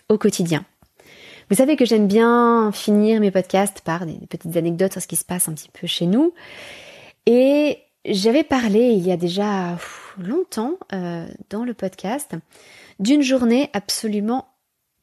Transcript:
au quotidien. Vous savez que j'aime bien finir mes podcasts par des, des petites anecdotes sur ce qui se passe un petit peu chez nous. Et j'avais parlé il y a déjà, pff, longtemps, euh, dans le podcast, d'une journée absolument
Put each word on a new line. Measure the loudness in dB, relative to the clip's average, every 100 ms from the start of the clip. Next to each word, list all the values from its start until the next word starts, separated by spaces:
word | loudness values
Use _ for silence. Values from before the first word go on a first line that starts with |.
| _
au | 0
quotidien. | 0 0 -2 -2 -6 _ _ _ _ -20 -20 -20 _
Vous | 2
savez | 2 4
que |
j'aime | 4 4 4
bien | 4 4 4 4 2 0
finir | -2 0 2 2 2
mes | 2
podcasts | 0 -2 0 -2 -4
par | -8 -6 -6
des, |
des | -12 -14
petites | -12 -6 -2
anecdotes | -2 -2 -2
sur | -4
ce | -8
qui | -8
se |
passe | -6 -6 -6
un |
petit | -6 -14
peu | -14 -8
chez | -4 0
nous. | 2 0 -2 -20 -20 -20 -20 -20 -20 -20 _ 2
Et | 4 6 4 2 -2 _ _
j'avais | -4 0 2 2
parlé | 2 0 2 4 4
il | 4 2
y |
a | 0
déjà, | -2 -2 -2 -2 -4
pff, | -8 -12 -18 -20 -14
longtemps, | -6 -4 -4 -6 -6 -6 -8
euh, | -8 -8 -8 -12 -16 -12
dans | -8
le | -8
podcast, | -6 -8 -8 -8 -8 -8 -14 -16 _ -20 -20 -20 _
d'une | 0 2
journée | 2 2 2 2 0
absolument | -4 -6 -8 -4 -4 -2 -4 -6 _ _ _ _ _